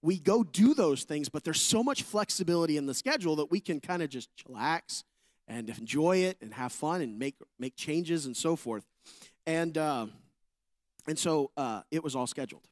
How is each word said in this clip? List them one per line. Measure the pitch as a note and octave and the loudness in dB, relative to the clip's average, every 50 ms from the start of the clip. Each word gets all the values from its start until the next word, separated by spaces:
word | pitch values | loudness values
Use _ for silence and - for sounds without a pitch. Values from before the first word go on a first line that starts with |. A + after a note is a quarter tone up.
We | - D#3 F#3 F#3 | 2 2 0 2
go | - - G3 A#3 A3+ | 4 4 4 4 4
do | E3 C3 F3+ G3+ B3 D#4 | 2 4 6 8 8 8
those | - G#3 D#3+ C#3 B2+ - | 6 6 4 4 2 -2
things, | - D3+ D3 D3 - | -4 -4 -4 -4 -4
but | - D#3 - | -6 -6 -6
there's | D#3+ D#3 - | -2 0 2
so | - - - A3 A#3 | 2 4 4 4 4
much | C4+ C#4 - - | 2 0 -2 -4
flexibility | - - G#3 G#3 - - - F#3+ E3 F3 E3+ E3+ D#3+ D3+ D3 | -2 0 -2 0 0 -2 -2 0 2 2 2 2 2 0 0
in | C#3+ | 0
the | C#3 C3 | -2 -4
schedule | - - B3+ D4+ D4+ F#3+ E3+ D#3 | -2 0 0 0 0 2 0 2
that | D3+ D3+ C#3+ | 0 0 0
we | E3+ G3+ | 0 -2
can | - - F3 C#3+ | 0 -2 -4 -4
kinda | - - F3+ F3 E3 C#3+ | -2 -4 -2 -2 -2 -4
just | - B2+ A2+ - _ - | -4 -8 -10 -12 _ -20
chillax | - - B2+ A2+ A2+ D3 D#3+ E3 - - - - - _ _ _ _ _ _ _ _ | -20 -16 -8 -4 0 0 0 0 -2 -6 -12 -12 -12 _ _ _ _ _ _ _ _
and | - A2 A#2 A2+ G#2+ | -12 -10 -8 -8 -8
enjoy | A2+ - A2 A2 A#2+ C#3+ D#3 E3+ F#3 F#3 | -10 -10 -10 -4 0 2 4 4 4 4
it | F#3 F#3 F#3 _ | 2 2 0 _
and | - A2 A2 | -12 -16 -10
have | - B2+ B2 | -8 -6 -6
fun | - - - D#3 E3+ F3+ | -6 -4 -4 -2 -2 -2
and | D#3+ B2 G#2+ G#2+ | -2 -4 -6 -6
make, | C3 C#3 C#3 _ - _ _ _ | -6 -6 -6 _ -20 _ _ _
make | B2 C3 - | -10 -10 -8
changes | - - - D3+ E3 F3 D#3+ E3+ E3 C#3+ | -8 -6 -2 -2 -2 0 0 -2 -2 -2
and | C3 A#2+ - | -4 -6 -2
so | - D#3+ E3 | 0 0 0
forth. | D#3 - B2 A2+ G#2 - _ _ _ _ - - - - - _ _ _ | 0 -2 -4 -6 -6 -6 _ _ _ _ -20 -20 -20 -20 -20 _ _ _
And, | - D#3+ E3 E3+ E3 D#3 D#3 | -2 0 0 0 0 0 0
uh, | D#3 D3+ C#3+ B2 A2+ A2 - - - _ _ _ _ _ _ _ _ _ _ _ _ _ _ _ - | 0 0 0 -2 -4 -6 -10 -16 -20 _ _ _ _ _ _ _ _ _ _ _ _ _ _ _ -6
and | - D#3 D3+ | -6 -4 -2
so, | - F3 D#3+ D#3 C#3 C3+ _ - | 0 2 2 2 2 0 _ -4
uh, | C#3 B2 A2 G2+ - _ | -4 -4 -4 -6 -8 _
it | - D#3+ | -6 -4
was | E3 D3+ B2+ | -4 -4 -4
all | C3 B2 B2 | -4 -4 -4
scheduled. | - - C3+ A#2+ - - _ _ | -4 -6 -8 -8 -10 -16 _ _